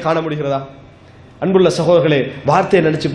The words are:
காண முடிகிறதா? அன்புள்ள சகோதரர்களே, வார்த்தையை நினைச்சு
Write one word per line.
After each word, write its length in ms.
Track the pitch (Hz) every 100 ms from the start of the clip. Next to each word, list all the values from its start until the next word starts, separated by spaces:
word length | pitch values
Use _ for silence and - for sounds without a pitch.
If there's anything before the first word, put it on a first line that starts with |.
| 165
காண 120 | 165 160
முடிகிறதா? 340 | 147 143 135 139 - - - - - - -
அன்புள்ள 280 | 175 190 175 -
சகோதரர்களே, 400 | 160 170 160 143 120 - 127
வார்த்தையை 320 | 170 185 185 160
நினைச்சு 220 | 156 151